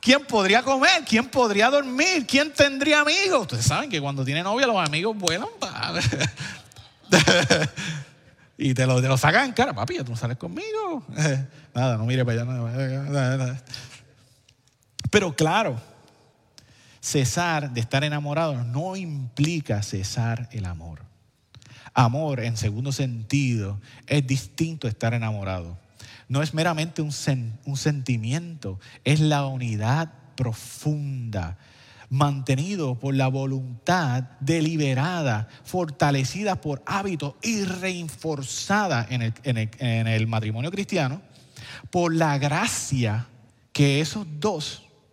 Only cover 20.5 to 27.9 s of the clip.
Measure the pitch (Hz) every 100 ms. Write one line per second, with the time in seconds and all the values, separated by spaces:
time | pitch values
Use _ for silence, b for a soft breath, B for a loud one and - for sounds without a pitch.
20.5 | 110 92 85 82 76 - _ _ _ _
21.5 | B B B B - 120 131 156 131 117
22.5 | 110 104 104 135 135 131 117 107 139 135
23.5 | 117 98 101 B B - 147 131 135 -
24.5 | - 165 160 120 110 117 117 110 107 95
25.5 | 95 85 90 _ B B B B 127 156
26.5 | 156 170 156 165 160 151 139 - 131 117
27.5 | 110 - 139 156